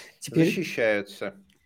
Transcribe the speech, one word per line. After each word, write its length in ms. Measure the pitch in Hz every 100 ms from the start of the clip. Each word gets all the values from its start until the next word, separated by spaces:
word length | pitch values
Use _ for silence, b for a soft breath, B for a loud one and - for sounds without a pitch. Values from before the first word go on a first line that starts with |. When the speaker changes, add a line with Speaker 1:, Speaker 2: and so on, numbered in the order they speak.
| B B
Speaker 1:
Теперь 260 | - 160 165
Speaker 2:
Защищаются. 920 | 196 156 - 113 104 98 - 101 - _ _